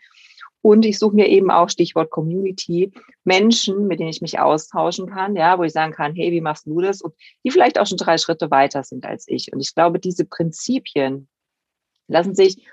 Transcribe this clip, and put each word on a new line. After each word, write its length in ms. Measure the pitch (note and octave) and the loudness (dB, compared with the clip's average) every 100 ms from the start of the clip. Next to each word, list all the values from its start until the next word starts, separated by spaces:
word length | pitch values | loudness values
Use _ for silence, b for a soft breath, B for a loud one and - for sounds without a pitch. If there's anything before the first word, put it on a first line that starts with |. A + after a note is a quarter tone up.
| B B B B B _ | B B B B B _
Und 240 | G#3+ G#3+ A3 | 6 6 4
ich 120 | G3+ | 2
suche 180 | G#3+ G#3 | 2 4
mir 100 | G3 | 6
eben 240 | F#3+ F#3+ | 4 4
auch, 200 | F3 F3 | 2 2
Stichwort 400 | - E3+ E3 D#3+ | 0 -2 0 -2
Community, 840 | E3+ D#3+ F#3 F#3+ F#3+ - E3+ G3 B B B | -4 -4 -4 -4 -6 -6 -2 -2 B B B
Menschen, 640 | F3+ F#3 A3 A3+ G#3 G3 G3+ | 0 2 4 2 -2 -2 -2
mit 100 | E3+ | -4
denen 120 | D#3+ | -6
ich 120 | D#3 | -8
mich 160 | D#3+ - | -8 0
austauschen 680 | C#3+ D#3 - F3+ D#3+ F3+ F#3 | 0 0 -4 -4 -4 -4 -10
kann, 280 | F#3+ G3 | -8 -6
ja, 240 | G3 E3 F#3 | 0 2 2
wo 60 | |
ich 80 | D#3+ | 0
sagen 200 | D#3 D#3 | -2 -4
kann, 220 | D3+ D#3+ | -4 -6
„Hey, 160 | E3+ E3+ | -4 -2
wie 100 | E3+ | -2
machst 260 | D#3+ D3+ D#3 | -4 -8 -6
du 140 | D#3+ | -2
das?“ 220 | F#3+ G3 | -2 -4
Und 120 | E3+ _ b b | -8 _ b b
die 60 | B3+ | 0
vielleicht 300 | E4+ B3 - | 4 4 2
auch 60 | G3+ | -2
schon 120 | F#3 | -2
drei 180 | F3 E3 | 0 0
Schritte 340 | - D#3+ D#3+ | 0 -4 0
weiter 340 | C#3 C#3 C#3 | 2 2 -2
sind 200 | - - | -10 -12
als 220 | - - - | -12 -14 -8
ich. 260 | B2+ - | -8 -8
Und 80 | C3+ | -10
ich 140 | C#3 | -6
glaube, 240 | - E3+ F3+ | 0 0 0
diese 260 | F#3 F3+ | -6 -4
Prinzipien 1040 | D#3+ - E3 - - C4 - D3 C3+ C#3 C3+ _ _ _ _ _ _ _ - | -6 -4 -6 -6 -6 -6 -4 -4 -4 -4 -12 _ _ _ _ _ _ _ -2
lassen 240 | D#3 F#3 | 0 0
sich 320 | F#3+ F#3+ G3 b | 2 2 2 b